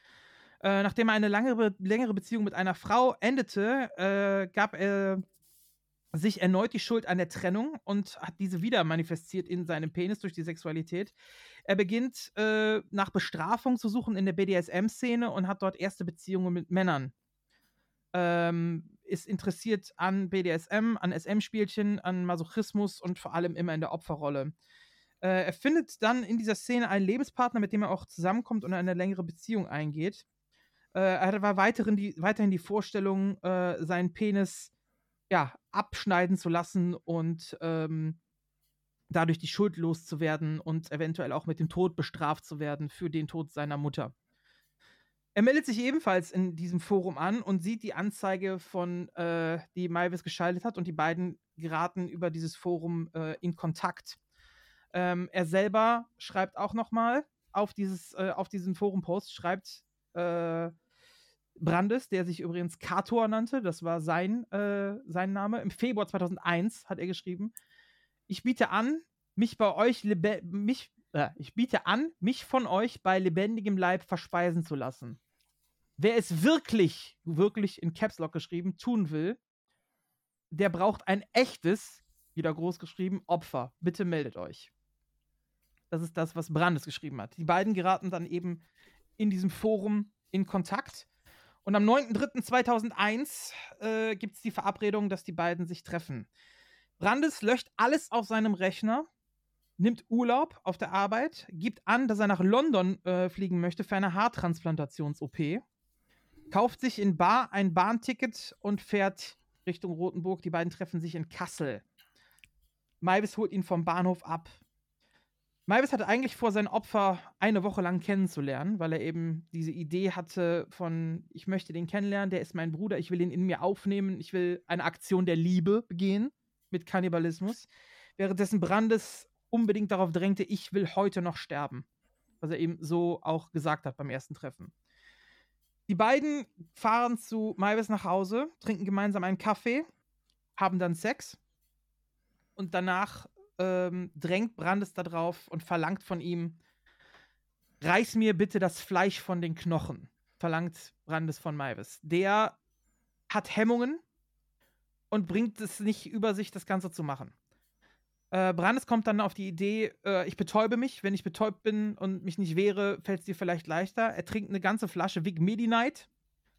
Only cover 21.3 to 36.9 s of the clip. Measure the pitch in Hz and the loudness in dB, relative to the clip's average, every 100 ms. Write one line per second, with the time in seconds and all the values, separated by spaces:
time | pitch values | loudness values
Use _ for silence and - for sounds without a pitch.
21.3 | 208 - 220 196 - 208 208 185 185 180 | 0 0 -2 -2 0 0 0 -2 -2 0
22.3 | 170 160 220 208 202 202 - 175 180 - | -2 -2 -4 0 0 0 -2 -6 -6 -4
23.3 | 165 175 170 170 156 160 165 - 151 147 | -2 -2 -2 -2 -2 -4 -4 -6 -4 -2
24.3 | 143 139 - _ _ _ _ _ _ 185 | -2 -4 -8 _ _ _ _ _ _ 0
25.3 | 185 175 - 277 330 330 - 220 247 196 | 2 0 0 2 2 0 0 2 2 0
26.3 | 233 220 202 - 240 226 202 190 240 285 | 0 0 -2 0 0 2 2 4 2 0
27.3 | - 240 233 202 214 202 185 - - 180 | 0 2 2 0 2 0 -2 -6 -2 0
28.3 | 220 - 220 180 185 180 180 190 185 170 | 0 0 -2 0 0 0 0 0 -2 -6
29.3 | - - 220 - 147 151 151 175 - - | -8 -2 -2 -2 -4 -4 -2 -4 -4 -14
30.3 | _ _ _ _ _ _ 185 190 185 190 | _ _ _ _ _ _ 2 2 4 2
31.3 | 208 208 196 202 233 220 208 202 160 185 | 2 2 4 4 4 2 2 0 -2 0
32.3 | 220 202 180 - 208 196 208 196 190 196 | 2 2 2 0 -2 -2 -2 0 0 -2
33.3 | 196 180 185 180 - 160 175 180 - 214 | -2 -2 0 0 -2 -2 0 0 0 0
34.3 | 196 190 - - _ _ _ _ _ - | 2 0 -4 -18 _ _ _ _ _ 2
35.3 | 180 135 - _ 196 - - 202 175 180 | 2 2 -4 _ -4 -4 -4 2 4 4
36.3 | 185 170 170 170 190 175 | 2 2 0 0 0 0